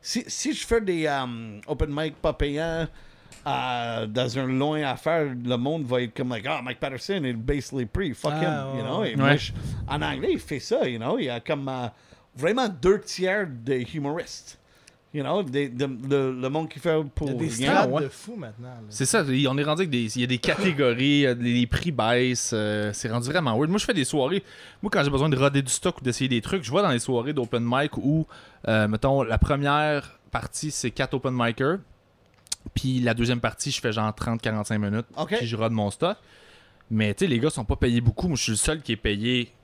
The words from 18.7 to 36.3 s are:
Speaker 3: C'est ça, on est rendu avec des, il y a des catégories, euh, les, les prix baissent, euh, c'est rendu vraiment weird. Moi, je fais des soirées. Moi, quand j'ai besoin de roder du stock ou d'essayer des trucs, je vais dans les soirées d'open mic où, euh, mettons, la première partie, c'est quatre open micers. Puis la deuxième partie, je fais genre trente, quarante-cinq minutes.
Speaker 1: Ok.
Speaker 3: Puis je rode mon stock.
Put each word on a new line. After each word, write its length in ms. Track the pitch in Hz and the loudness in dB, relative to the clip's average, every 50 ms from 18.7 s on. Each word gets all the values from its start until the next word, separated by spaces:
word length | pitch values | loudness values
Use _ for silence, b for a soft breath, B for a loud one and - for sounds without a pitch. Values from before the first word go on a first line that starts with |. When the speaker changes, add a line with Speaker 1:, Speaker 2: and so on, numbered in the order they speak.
| 127 117 110 104 | -16 -16 -16 -14
Speaker 3:
C'est 180 | 104 107 135 | -4 -2 0
ça, 180 | 127 - 226 170 139 | 2 4 2 4 4
on 300 | 131 131 143 127 131 139 | 4 4 4 4 2 2
est 60 | 143 | 2
rendu 180 | 147 151 160 | 0 2 0
avec 80 | 190 175 | 0 0
des, 260 | 139 123 117 110 - | 0 0 0 0 0
il 60 | 127 | -2
y 20 | 123 | 0
a 40 | 123 | 0
des 100 | 127 120 | 0 0
catégories, 880 | - - 156 - 202 190 160 139 143 127 117 120 131 139 147 143 143 | 2 0 0 2 2 0 2 4 4 4 4 4 4 4 6 6 6
euh, 100 | 131 123 120 | 4 2 2
les, 140 | 120 120 120 | 2 2 4
les 140 | 123 120 113 | 4 4 2
prix 240 | - - - 175 | 0 -2 -2 -2
baissent, 600 | 151 123 110 110 120 123 127 127 123 117 - - - | 0 0 2 4 4 4 4 2 2 0 -2 -2 -2
euh, 380 | 110 107 107 107 107 104 107 104 | 0 0 0 0 0 0 -2 -4
c'est 160 | - - 120 | -4 -4 -2
rendu 180 | 110 120 120 127 | -2 -2 -2 0
vraiment 300 | 151 180 165 135 110 113 | 0 0 2 2 2 2
weird. 120 | 147 156 | 2 2
Moi, 80 | 180 214 | 2 0
je 60 | - | 0
fais 100 | - 247 | 0 0
des 120 | 180 131 | 0 0
soirées. 360 | - - 151 127 135 175 202 B B B B B B B B | 0 2 0 2 2 0 -2 B B B B B B B B
Moi, 80 | - 208 | -6 -2
quand 140 | - 202 147 | 2 2 2
j'ai 60 | 143 | 2
besoin 180 | 139 135 139 160 | 2 2 2 2
de 80 | 143 | 4
roder 260 | 131 135 143 139 139 | 4 4 4 4 2
du 80 | 139 127 | 0 2
stock 260 | - - - 185 170 - | -2 -2 -2 -2 -4 -2
ou 20 | |
d'essayer 280 | - 127 117 - 131 131 | -2 -2 0 0 0 2
des 100 | 127 117 | 2 0
trucs, 240 | 107 - - 190 143 | 0 0 -4 -4 -2
je 80 | 107 | 0
vais 100 | 127 180 | 2 2
dans 100 | 208 180 | 4 4
les 80 | 135 117 | 2 0
soirées 340 | - - 131 120 117 135 156 | 0 0 0 0 0 0 -2
d'open 280 | 147 120 113 - 120 117 117 | -2 -2 0 0 -2 0 2
mic 300 | 123 131 147 151 - - | 2 2 2 0 -2 -2
où, 280 | - 135 151 160 156 B B B B B B B - - | 0 2 2 2 2 B B B B B B B -2 2
euh, 180 | 110 110 107 104 | 4 4 4 4
mettons, 340 | 107 107 - 139 135 139 131 | 2 2 2 2 4 4 2
la 140 | 110 113 107 | 2 4 2
première 800 | - - 151 139 143 143 143 147 151 151 151 143 139 - - _ _ - | 4 4 4 0 2 2 2 2 2 2 0 0 -2 -6 -18 _ _ -8
partie, 400 | - 123 120 - - - - 156 | -6 -6 -6 -6 -8 -6 -6 -6
c'est 200 | 139 - - 123 | -6 -4 -4 -4
quatre 220 | - - 139 127 - | -2 -2 -4 -2 -2
open 200 | 135 - 131 127 | -2 -2 -2 0
micers. 440 | 123 120 117 117 - 131 139 170 196 - _ - _ _ _ _ _ _ _ _ _ _ - - - _ - - | 0 0 0 0 0 0 0 0 -2 -4 _ -20 _ _ _ _ _ _ _ _ _ _ -10 -10 -10 _ -6 -6
Puis 280 | - - 131 131 127 | -2 0 0 0 2
la 120 | 123 120 113 | 2 2 2
deuxième 280 | 117 117 117 127 120 | 2 2 2 2 2
partie, 280 | 113 117 104 - - 147 | 0 -2 -2 -2 -6 -4
je 100 | 131 - | -4 -2
fais 100 | - 123 | -2 -2
genre 220 | 107 113 107 107 104 | 0 0 0 0 -2
trente, 260 | - - - 117 113 | -2 -4 -2 -2 -2
quarante-cinq 360 | - 117 110 107 104 - 113 107 | -2 -2 -2 -2 -2 -2 -2 0
minutes. 300 | 104 101 101 110 120 _ - - | 0 0 0 -2 -4 _ -6 -6
Speaker 1:
Ok. 180 | 156 - 180 233 | -4 -2 -2 -2
Speaker 3:
Puis 80 | - 113 | -2 -2
je 80 | 117 107 | -2 0
rode 160 | 110 113 113 | 0 0 0
mon 160 | 110 104 101 | 0 0 0
stock. 240 | - - - 175 208 - b b | 0 0 0 0 0 -2 b b